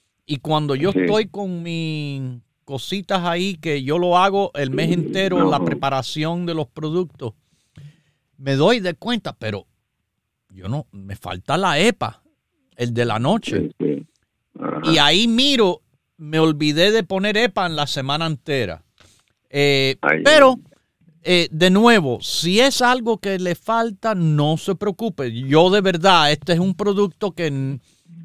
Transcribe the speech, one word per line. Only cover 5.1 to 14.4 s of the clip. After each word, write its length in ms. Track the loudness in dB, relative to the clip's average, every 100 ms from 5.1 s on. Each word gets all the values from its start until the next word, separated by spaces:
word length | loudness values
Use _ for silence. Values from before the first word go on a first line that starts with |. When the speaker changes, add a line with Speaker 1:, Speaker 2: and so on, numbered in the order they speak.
| -2 0 2 2
Speaker 1:
la 80 | 0
Speaker 2:
Ajá. 80 | -2
Speaker 1:
preparación 800 | -2 -2 -4 -6 -6 -4 -4 -6
de 80 |
los 140 | -6 -8
productos, 640 | -8 -6 -4 -6 -8 -12 -12 _ _ _ -20 -20 _ _ _ _ _
me 180 | -2 2
doy 240 | 4 2
de 140 | -2
cuenta, 400 | -6 -6 -6 -6 -10
pero 280 | -8 -8 -12 _ _ _ _ _ _ _ _
yo 200 | -14 -8
no, 180 | -8 -10
me 240 | -18 -16 -14
falta 400 | -12 -10 -4 -2
la 200 | 0 2
epa, 420 | 0 0 -8 -10 _ _ _ _ _ -8
el 160 | -4
de 100 | -2 -2
la 140 | 0
noche. 500 | 0 0 0 -4 -4 -4
Speaker 2:
Sí, 60 | -4
sí. 220 | -4 -8 _ _ _